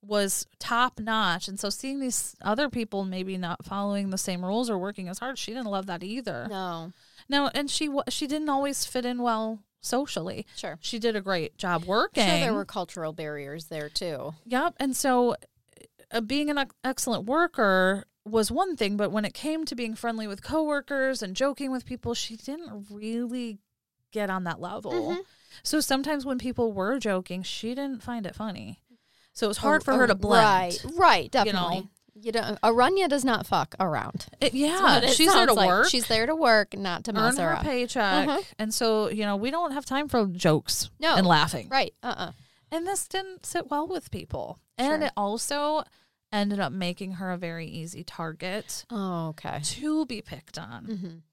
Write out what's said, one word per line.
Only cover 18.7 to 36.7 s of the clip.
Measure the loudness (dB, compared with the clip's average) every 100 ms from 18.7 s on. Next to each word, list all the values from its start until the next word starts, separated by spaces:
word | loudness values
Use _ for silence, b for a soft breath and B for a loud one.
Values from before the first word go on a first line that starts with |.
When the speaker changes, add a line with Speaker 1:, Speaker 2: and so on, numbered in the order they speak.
| 0
Speaker 1:
thing, | 0 0
but | 0
when | 0
it | -2
came | -4 -4 -4
to | -4
being | -6 -6 -4
friendly | -4 -4 -6
with | -8
coworkers | -2 0 2 0 -2 0 0 0
and | -4
joking | 0 0 0 -4
with | -6
people, | -6 -8 -4
she | -4 -6 -10
didn't | -10 -10 -10 -14 -14
really | -10 -6 -4 -4 -4 -6 -10 _ _ _ _ _
get | -4 -2
on | -2
that | -4 -6
level. | -8 -8 -4
Speaker 2:
Mm-hmm. | -2 -2 -4 -6 b b b
Speaker 1:
So | -2 0
sometimes | 2 0 0 -4
when | -2 -4
people | -4 0 0
were | 0 -2 0
joking, | 0 -2 -2 -8
she | -8 -6 -6
didn't | -6 -6 -6
find | -8 -8
it | -8 -8
funny. | -8 -8 -12 -16 _ _ b b b -2
So | -2
it's | 2
hard | 4 4
Speaker 2:
Ar-, |
Speaker 1:
for | 4
her | 4 6
to |
Speaker 2:
ar-, | 4
Speaker 1:
blend, | 6 8
Speaker 2:
right, | 8 6 2 -4 -6 6
right, | 8 8 4 2 2
Speaker 1:
you |
know? | 2 0
Speaker 2:
definitely. | -2 -6 _ _ -12
You | -4
don't, | -2 -2 2
Aranya | 4 6 6 6 2
does | 2 2
not | 0 2
fuck | 0 0 -2
around. | 0 0 -2 -8 -12 0
Speaker 1:
It, |
Speaker 2:
That's | 0
Speaker 1:
yeah, | 2 0 4
Speaker 2:
what | 6 6
it | 6
Speaker 1:
she's | 4 8
there | 8
Speaker 2:
sounds | 8
Speaker 1:
to |
Speaker 2:
like. | 6 6
Speaker 1:
work, | 6 4
Speaker 2:
She's | 2 2
there | 2 2
to |
work, | 4 6 6 4